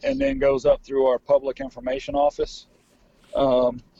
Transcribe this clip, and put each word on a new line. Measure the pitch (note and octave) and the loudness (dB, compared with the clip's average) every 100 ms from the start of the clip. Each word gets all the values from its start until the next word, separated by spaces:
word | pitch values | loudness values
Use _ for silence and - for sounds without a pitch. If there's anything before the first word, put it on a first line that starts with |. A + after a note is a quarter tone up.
and | C#3+ C3+ | -4 -2
then | C#3 C3+ | -2 0
goes | C#3 C3+ C#3+ | 0 2 2
up | C#3 | 0
through | - C#3 C3 | 0 0 2
our | B2 | 0
public | - C#3+ C3+ - | 2 0 0 -8
information | C3+ - B2+ C3+ - C#3+ | -10 -8 -8 -6 -4 0
office. | C#3+ - D3+ - - _ _ _ _ _ - - | 0 0 -6 -8 -20 _ _ _ _ _ -8 -2
Um, | C3+ B2+ B2 B2 - | 2 2 2 -2 -16